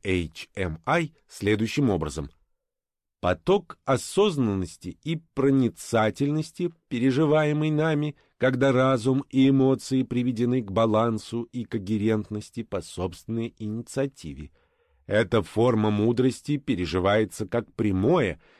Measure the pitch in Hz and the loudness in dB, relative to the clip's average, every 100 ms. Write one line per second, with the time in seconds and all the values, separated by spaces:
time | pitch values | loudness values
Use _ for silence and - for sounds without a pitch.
0 | 101 92 80 - - - 92 80 - 160 | -4 -2 -2 -8 -14 -8 -6 -6 -2 -2
1 | 165 - _ - 98 107 110 - 135 92 | -2 -8 _ -4 0 0 0 0 2 0
2 | 76 78 71 - _ _ _ _ _ _ | -2 -6 -10 -14 _ _ _ _ _ _
3 | _ _ 90 90 - 202 - - - 127 | _ _ -2 0 0 0 -2 -8 -2 -2
4 | - - 208 156 117 98 90 - 90 - | -2 0 2 2 0 0 -4 -8 -14 -12
5 | - 165 - - 135 135 123 - - 113 | -8 -8 -8 0 2 4 2 -2 -2 0
6 | 110 - 143 151 156 - 175 - _ 123 | 2 0 -2 -2 -6 -6 -8 -8 _ -2
7 | 131 131 156 156 151 151 156 151 160 151 | 0 2 2 2 2 0 0 0 0 0
8 | 151 - _ _ 127 127 139 127 131 135 | -2 -8 _ _ 0 2 2 4 4 2
9 | 113 135 139 131 135 135 131 131 - 135 | 2 0 0 2 4 6 4 2 0 -2
10 | 131 123 123 113 120 127 104 95 113 107 | 0 -2 -2 0 0 0 -2 0 2 2
11 | 117 110 - 117 117 127 113 113 95 107 | 2 -2 -6 -8 -8 -10 -8 -8 -4 -2
12 | 104 110 104 107 104 - 113 98 - - | 0 0 -4 -10 -12 -12 -8 -8 -8 -8
13 | 92 90 - 113 117 - 107 110 120 - | -8 -8 -8 -8 -8 -8 -10 -10 -8 -4
14 | 139 135 78 69 73 _ _ _ _ _ | -6 -6 -14 -14 -16 _ _ _ _ _
15 | - 104 107 117 95 - 120 110 107 104 | -2 0 2 0 0 2 2 4 2 2
16 | 107 120 127 117 - 147 - 110 87 92 | 2 2 0 -2 -4 -4 -2 -4 -2 0
17 | 92 107 110 - 107 117 - - 107 95 | 2 2 0 -4 -6 -4 -4 -4 -2 2
18 | 104 175 110 78 _ _ | 2 2 0 -4 _ _